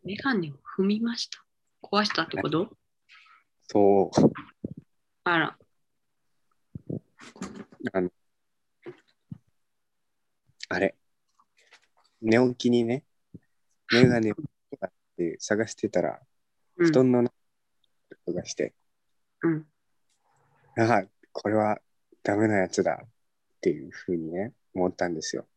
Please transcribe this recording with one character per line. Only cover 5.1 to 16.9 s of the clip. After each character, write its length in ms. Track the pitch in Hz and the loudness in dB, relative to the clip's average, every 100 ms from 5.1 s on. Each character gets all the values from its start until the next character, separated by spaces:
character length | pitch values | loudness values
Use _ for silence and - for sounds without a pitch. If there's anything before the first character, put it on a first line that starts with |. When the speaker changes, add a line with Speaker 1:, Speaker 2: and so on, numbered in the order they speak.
| _ | _
Speaker 1:
あ 160 | - 170 | 0 0
ら。 180 | 156 - _ _ _ _ _ _ _ _ _ _ _ - _ - _ _ - - - - - _ - | 0 -6 _ _ _ _ _ _ _ _ _ _ _ -20 _ -12 _ _ -20 -14 -14 -14 -20 _ -6
Speaker 2:
あ 80 | 95 | -4
の、 100 | 90 _ _ _ _ _ _ _ - - _ _ _ - _ _ _ _ _ _ _ _ _ _ _ _ - | -4 _ _ _ _ _ _ _ -20 -20 _ _ _ -20 _ _ _ _ _ _ _ _ _ _ _ _ -8
あ 120 | 90 | -2
れ。 160 | 95 - _ _ _ _ _ _ _ - _ _ _ _ | -2 -2 _ _ _ _ _ _ _ -20 _ _ _ _
寝 160 | 110 113 127 | 2 4 4
起 60 | 123 | 2
き 140 | 123 | 2
に 140 | 120 | 2
ね、 220 | 117 127 _ _ _ - _ _ _ _ - | 2 -2 _ _ _ -20 _ _ _ _ 0
メ 140 | 117 127 | 6 6
ガ 120 | 120 | 6
ネ 120 | 110 | 0
を 40 | 104 | -4
っ 560 | - _ _ - - _ _ - | -10 _ _ -12 -12 _ _ -6
て 220 | 85 80 | -6 -6
探 280 | - 104 110 | -2 -2 -2
し 80 | - | -4
て 120 | 107 | -2
た 140 | - | 0
ら、 180 | - - _ _ _ _ _ - | -2 -4 _ _ _ _ _ 0
Speaker 1:
う 60 | |
ん。 40 | |
Speaker 2:
布 40 | 170 | 2